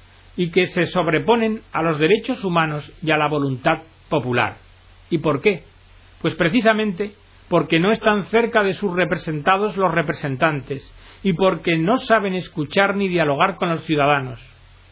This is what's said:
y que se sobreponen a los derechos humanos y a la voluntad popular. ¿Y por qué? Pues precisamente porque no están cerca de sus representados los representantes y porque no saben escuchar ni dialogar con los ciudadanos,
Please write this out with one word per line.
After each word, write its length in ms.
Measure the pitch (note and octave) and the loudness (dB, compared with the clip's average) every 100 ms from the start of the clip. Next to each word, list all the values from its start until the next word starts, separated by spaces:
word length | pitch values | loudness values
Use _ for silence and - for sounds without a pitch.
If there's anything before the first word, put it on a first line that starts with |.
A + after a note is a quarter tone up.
| - - - - | -20 -20 -10 -4
y 140 | F3 | 0
que 160 | F#3 F3 | 0 0
se 200 | F3+ D#3+ | 0 -2
sobreponen 760 | F#3 E3+ D#3 D3 A#3 A3 A3 - | 0 0 2 2 2 0 -4 -6
a 100 | D#3+ | -2
los 160 | E3 D3 | -2 2
derechos 460 | D#3 A3 - A#3+ | 2 2 0 -4
humanos 460 | F#3+ E3+ D#3 D3+ - - | -2 0 0 -4 -10 -6
y 80 | D#3 | 0
a 60 | D3+ | 2
la 120 | D3 | 2
voluntad 540 | D3+ C#3 B2+ D#3+ D#3+ - _ - | 0 -2 0 0 0 -4 _ -4
popular. 480 | D#3 B2 A#2+ G#2 - - - - - - | -2 0 0 0 -4 -20 -20 -20 -20 -6
¿Y 100 | D#3+ | -2
por 220 | D#3+ C#3 | 0 0
qué? 240 | G#3 F3 - - - - - - | 0 0 -6 -20 -20 -20 -20 -6
Pues 140 | E3 | -4
precisamente 800 | E3 F3 A#3 G#3+ G#3+ G#3+ E3+ - - _ - - | 0 0 2 2 2 -2 -4 -8 -12 _ -20 -2
porque 300 | E3+ C#3+ E3 | 0 2 2
no 140 | F#3+ | 2
están 340 | A3+ A3 G#3 - | 2 0 0 0
cerca 360 | A3 A#3 A#3 | 0 2 2
de 120 | G3 | 0
sus 200 | - G3+ | -2 -4
representados 840 | F3 E3+ F3 E3 D3+ D3 F#3+ G#3 F#3 | -2 -2 -2 -4 -2 0 0 0 0
los 160 | F#3 | 0
representantes 1000 | E3 D#3 D3 C#3+ C3 D#3+ D3 - C3+ - - - - | 0 -2 -4 -6 0 0 0 -6 -10 -12 -20 -20 -4
y 100 | G3 | -2
porque 440 | E3+ F#3+ E3+ F3 E3 | 2 2 2 0 0
no 220 | E3 B3+ | 2 0
saben 360 | - A3 G3 | 2 0 0
escuchar 600 | F#3 E3+ - C#3 F#3+ G3 G3+ | -4 -6 -6 -2 0 0 0
ni 120 | G3 | 0
dialogar 480 | F3 D3+ C#3 F#3+ F#3 | 0 0 2 0 0
con 140 | F3+ | -4
los 140 | D#3+ | -4
ciudadanos, 560 | - D3 C#3+ C#3+ B2+ A#2+ - - - - - | -2 2 2 2 -2 -10 -18 -20 -20 -20 -18